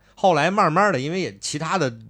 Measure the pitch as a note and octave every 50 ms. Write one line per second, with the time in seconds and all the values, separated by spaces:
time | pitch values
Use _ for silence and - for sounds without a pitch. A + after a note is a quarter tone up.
0 | _ _ _ - - F#3 E3 C#3+ D3 F3+ G3 G#3+ G3 D#3+ D3+ F#3 G#3 G#3 E3+ B2+
1 | C3 D3+ F3 F#3+ F3 A2+ G2 G2+ - - - D3+ D#3+ D#3+ F#3+ F#3+ D3 B2+ A2+ A2+
2 | A2